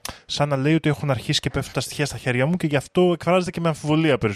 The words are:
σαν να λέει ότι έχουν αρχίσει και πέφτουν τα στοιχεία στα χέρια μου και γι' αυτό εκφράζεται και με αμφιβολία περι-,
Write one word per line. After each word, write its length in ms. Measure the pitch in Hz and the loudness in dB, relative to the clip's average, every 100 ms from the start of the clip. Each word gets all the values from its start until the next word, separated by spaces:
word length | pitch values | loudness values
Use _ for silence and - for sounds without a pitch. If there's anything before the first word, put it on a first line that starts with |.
| - - - | -16 -16 -12
σαν 240 | - 147 | -4 -2
να 80 | 139 | 0
λέει 160 | 135 160 | 2 2
ότι 140 | 151 | 2
έχουν 200 | 143 143 | 0 -2
αρχίσει 280 | 123 - 147 | -2 -2 -2
και 100 | 139 | -2
πέφτουν 240 | 143 131 | -4 -4
τα 80 | - | -6
στοιχεία 240 | - - 143 | -6 -4 -6
στα 120 | 113 | -4
χέρια 280 | 131 123 135 | -4 0 0
μου 100 | 180 | 0
και 120 | 160 | 0
γι' 80 | 143 | -2
αυτό 340 | - - 180 | -2 2 2
εκφράζεται 380 | 170 - 185 180 | 2 2 2 0
και 80 | 175 | -2
με 80 | 165 | -2
αμφιβολία 500 | 151 151 156 160 123 | -2 0 2 4 2
περι-, 160 | 110 | 0